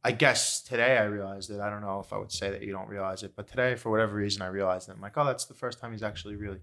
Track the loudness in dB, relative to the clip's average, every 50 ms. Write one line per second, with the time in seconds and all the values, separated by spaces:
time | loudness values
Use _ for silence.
0 | _ 0 2 6 6 6 6 6 2 0 0 -2 -4 -2 0 4 6 6 6 6
1 | 4 2 0 -4 -4 -6 -8 -10 -10 -8 -8 -6 -4 -4 -4 -4 -4 -4 -4 -6
2 | -6 -6 -6 -8 -6 -6 -6 -4 -2 -2 -4 -4 -6 -6 -8 -8 -8 -8 -6 -4
3 | -4 -4 -4 -6 -8 -12 _ -12 -12 -6 0 2 2 2 2 0 0 2 4 4
4 | 4 4 2 0 0 0 0 -2 -4 -4 0 2 2 2 2 2 -2 -10 -16 -14
5 | -14 -8 0 0 2 2 2 0 -4 -10 -10 -8 -8 -8 -8 -8 -10 -10 -8 -4
6 | -4 -4 -4 -6 -10 -10 -10 -8 -8 -8 -8 -10